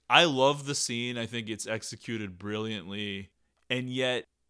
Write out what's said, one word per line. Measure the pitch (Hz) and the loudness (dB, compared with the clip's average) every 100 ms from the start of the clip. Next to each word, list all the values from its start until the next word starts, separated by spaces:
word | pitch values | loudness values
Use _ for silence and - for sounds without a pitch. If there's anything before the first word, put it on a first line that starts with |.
| - | 4
I | 147 175 | 6 6
love | 131 135 143 139 | 6 6 4 -2
the | 139 | -2
scene. | - 117 123 120 | -2 -2 -2 -4
I | 107 | -4
think | 120 110 | -4 -4
it's | 104 107 | -6 -4
executed | 110 - 107 - 113 101 90 | -4 -6 -10 -6 -6 -6 -8
brilliantly. | 101 107 110 107 85 101 104 98 95 _ _ _ - | -6 -4 -4 -6 -6 -6 -6 -6 -10 _ _ _ -4
And | 127 127 | -4 -2
yet, | 127 127 120 - _ | 0 0 0 -4 _